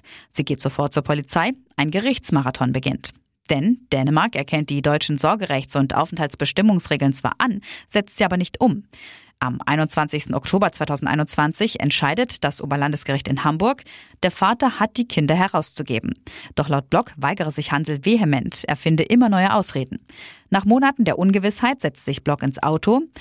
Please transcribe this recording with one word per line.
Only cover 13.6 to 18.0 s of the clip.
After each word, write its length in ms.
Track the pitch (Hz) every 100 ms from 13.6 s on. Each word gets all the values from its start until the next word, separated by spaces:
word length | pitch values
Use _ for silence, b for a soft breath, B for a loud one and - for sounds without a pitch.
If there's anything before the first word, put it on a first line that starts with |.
| 214 277 - B B B
der 80 | 185
Vater 480 | - 190 233 269 -
hat 180 | 220 -
die 100 | 240
Kinder 280 | - 147 165
herauszugeben. 800 | 190 165 156 - 143 113 - - B B B -
Doch 140 | 147
laut 200 | 139 -
Block 220 | 175 240 151
weigere 340 | 139 - 156
sich 200 | 151 -
Hansel 320 | 147 156 147